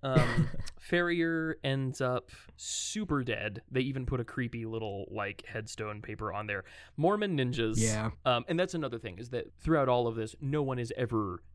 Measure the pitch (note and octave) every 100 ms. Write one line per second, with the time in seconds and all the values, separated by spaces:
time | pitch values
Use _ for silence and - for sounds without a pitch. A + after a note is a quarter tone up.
0 | C#3 C3 C#3+ A#2 D3 - - - - F3
1 | F3 F3 E3 E3 D#3+ - C#3 C3+ C3 C3
2 | B2+ B2 - - - - - - - G#3+
3 | G#3 C#3+ B2 A2 G#2+ G2+ - B2+ B2+ C3+
4 | B2 C3 A#2 - A#2+ A#2 A2+ A2+ A2 G2
5 | G2 G#2 G2+ G2+ - A2+ G#2+ - G#2+ G#2
6 | A2 G#2+ G#2+ G2 G#2+ G2 - - - -
7 | D#3+ G#3 G#3 D#3 B2 A#2 A2+ A2 A2 A2
8 | A2 - - A#2+ A#2+ E3 F#3 E3+ C#3+ A#2
9 | A2 F2+ A#2+ B2+ - - - D#3 C3+ B2
10 | A#2+ A2+ A2 - C3+ D3+ C3+ B2+ A#2 -
11 | A#2+ A2+ G2+ F2+ -